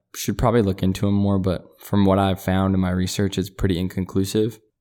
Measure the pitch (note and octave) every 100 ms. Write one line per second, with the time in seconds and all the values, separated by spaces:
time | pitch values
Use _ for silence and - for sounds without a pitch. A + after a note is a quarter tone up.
0 | _ - - G2+ B2 A#2 G2 F#2 F#2+ F#2
1 | G2+ G2+ G2+ G2 F#2 E2+ - _ - G2+
2 | G2 F#2+ G2 F#2+ - F#2+ F#2+ F#2+ F#2 F2+
3 | F#2 - G2+ G2 F#2 - G2 E2+ F2+ -
4 | F2+ F#2+ F#2+ A2 A2 - _ _